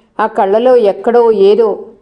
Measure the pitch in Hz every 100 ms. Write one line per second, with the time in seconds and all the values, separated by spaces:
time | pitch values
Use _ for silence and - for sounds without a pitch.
0 | _ - 220 - 196 214 254 247 196 185
1 | 240 240 233 202 196 214 220 - - -